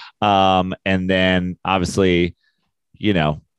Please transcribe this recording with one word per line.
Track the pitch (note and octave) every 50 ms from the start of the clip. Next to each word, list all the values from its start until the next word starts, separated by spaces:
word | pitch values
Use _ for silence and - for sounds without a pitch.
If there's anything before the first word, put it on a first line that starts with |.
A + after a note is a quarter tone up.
| - - - - -
Um, | G#2 G2+ G2 F#2+ F#2+ F#2+ F#2 F2+ F#2 F#2+ - -
and | G2 F#2+ F#2+ F#2 F#2
then | F#2+ F#2 F#2 F#2 F#2 F#2 F2+ F2+ F2+ - -
obviously, | F2+ F#2+ F#2+ F2+ F2+ - G2 G2 F#2 F2+ F2 F2 F2 E2+ _ _ _ _ _ _ _ _ _ _ _ _
you | - - G#2 G2+
know, | F2+ D#2 D#2 D2+ D2+ - _ _